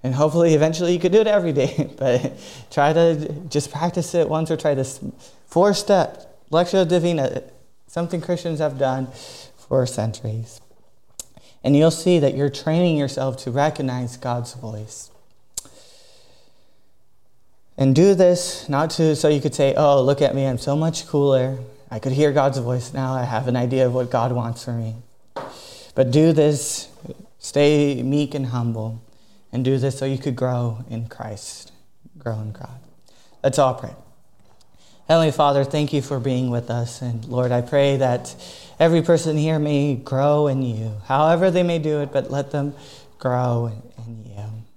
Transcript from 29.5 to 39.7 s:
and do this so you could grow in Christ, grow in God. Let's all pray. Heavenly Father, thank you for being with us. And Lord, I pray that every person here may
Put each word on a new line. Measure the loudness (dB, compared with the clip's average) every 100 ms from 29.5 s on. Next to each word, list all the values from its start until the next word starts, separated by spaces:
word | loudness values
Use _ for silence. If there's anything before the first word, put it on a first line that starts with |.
and | -2
do | 0 0
this | -2 -2
so |
you | -4 -4
could | -4 -2
grow | -2 0 -2 -4 -10
in | -10 -10
Christ, | -10 -12 -12 -14 -18 -20 -20 -20 -20 -20 -12
grow | -8 -6
in | -8
God. | -12 -16 -18 -20 -20 -20 -20 -20 -4
Let's | -2 2
all | 2
pray. | 0 -10 -16 -20 -20 -20 -20 -20 -20 -20 -20 -20 -20 0
Heavenly | 2 4
Father, | 4 2 2
thank | 0 0 0
you | -2
for | -2 -4
being | -2 -2 0
with | -2 -2
us. | -4 -4 -6
And | -8 -6 -4
Lord, | -2 0
I | 0
pray | 0 2 2 2
that | 0 0 -6 -18 -20 -20 -20 2
every | 4 4
person | 4 2 2 0
here | 0 0
may | 2